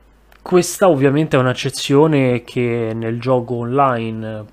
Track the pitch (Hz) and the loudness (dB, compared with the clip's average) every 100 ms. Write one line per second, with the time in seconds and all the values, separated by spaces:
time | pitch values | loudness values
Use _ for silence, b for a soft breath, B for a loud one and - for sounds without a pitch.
0 | _ _ _ - - 180 175 - 190 147 | _ _ _ -20 2 2 2 2 2 4
1 | 139 143 156 143 127 123 135 - - 139 | 2 2 2 2 0 -2 -6 -6 0 4
2 | 160 147 127 123 - 127 120 117 113 113 | 4 4 2 -2 -4 -4 -2 -2 -4 -4
3 | 113 117 120 127 117 120 117 135 135 117 | -6 -4 0 0 0 -6 -2 0 0 0
4 | 113 110 110 107 104 | -4 -8 -10 -10 -14